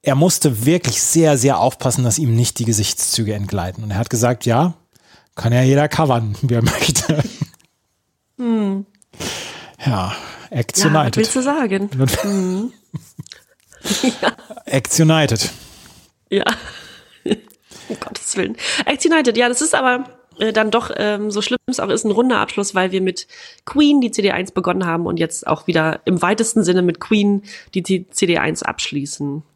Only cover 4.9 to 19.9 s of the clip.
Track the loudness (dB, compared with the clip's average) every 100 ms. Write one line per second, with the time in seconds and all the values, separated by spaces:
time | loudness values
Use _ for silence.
4.9 | _ _ -20 _ -4 2 4 6 4 2
5.9 | 2 2 2 0 -2 0 2 2 0 0
6.9 | 0 0 0 -2 -4 -10 _ _ _ _
7.9 | _ _ _ _ -8 -2 0 0 -4 -8
8.9 | _ _ -12 -10 -10 -12 -16 -20 -6 -2
9.9 | -2 -4 -8 -12 -18 -8 -6 -2 0 2
10.9 | 4 2 0 0 0 0 0 0 -2 -2
11.9 | 0 0 0 -2 0 0 -2 -6 _ _
12.9 | -16 -16 -20 -20 -20 _ _ _ -14 -6
13.9 | -2 -2 0 -4 -4 -18 -18 -2 -2 0
14.9 | 4 4 6 2 0 -4 -8 -20 -20 -20
15.9 | -20 _ _ _ -2 0 -4 -8 -18 -20
16.9 | -20 _ _ -4 -4 -6 _ _ -20 -14
17.9 | -12 -12 -12 -8 -4 -4 -6 -8 -6 -4
18.9 | 0 2 2 2 2 0 0 0 0 2